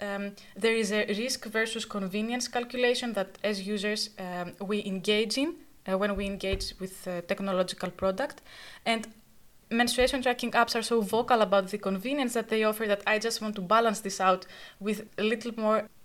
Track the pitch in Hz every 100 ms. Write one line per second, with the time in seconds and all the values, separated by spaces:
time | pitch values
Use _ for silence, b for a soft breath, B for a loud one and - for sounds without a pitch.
0 | 202 202 202 202 B - 226 226 208 214
1 | - 202 247 254 226 220 226 226 - 208
2 | 190 208 220 247 233 247 240 247 247 247
3 | 226 208 190 - 208 202 190 208 208 214
4 | - - 185 180 175 - 196 208 202 190
5 | 180 214 220 262 294 339 - - - 190
6 | 208 196 196 196 190 196 - - 185 -
7 | - 175 175 196 196 185 180 - - -
8 | 196 190 294 - - B B B - 226
9 | 220 - _ - - - - 233 240 240
10 | 254 277 254 247 240 233 233 240 214 233
11 | 196 220 233 240 202 196 190 208 196 190
12 | 233 294 247 233 226 220 214 214 220 202
13 | 202 214 226 220 214 214 180 214 233 208
14 | 196 - 190 185 - B B B 196 208
15 | - - 214 226 240 220 214 214 214 -